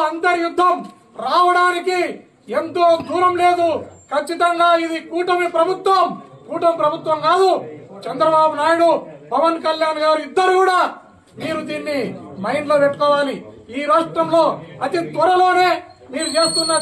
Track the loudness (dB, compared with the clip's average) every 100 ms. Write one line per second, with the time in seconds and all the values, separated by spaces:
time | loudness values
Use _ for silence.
0 | 2 0 0 0 -2 2 2 2 -6 -18
1 | _ -10 0 2 4 4 2 0 -2 -2
2 | -2 -6 -18 _ -6 -4 -4 0 2 2
3 | 0 0 0 2 2 2 0 -2 -8 -18
4 | _ -6 -4 -2 0 2 2 2 0 -6
5 | -6 -6 -2 0 0 0 0 0 2 2
6 | 2 -4 -16 -20 -10 -2 0 2 0 -2
7 | -4 -2 2 4 4 2 -4 -16 -18 -14
8 | -10 0 2 4 2 2 0 4 4 2
9 | -2 -18 -6 0 0 0 -2 -2 -2 0
10 | 0 0 -2 0 2 4 4 2 0 -4
11 | -20 -20 _ -12 -8 -6 -6 -8 -6 -6
12 | -6 -10 -16 -10 -6 -4 0 2 2 2
13 | 0 2 0 -6 -12 -20 -12 -8 0 2
14 | 2 -2 0 2 2 -2 -12 -8 -4 -4
15 | -4 0 2 4 4 4 2 0 -6 -20
16 | -12 -8 -4 0 0 0 -2 -2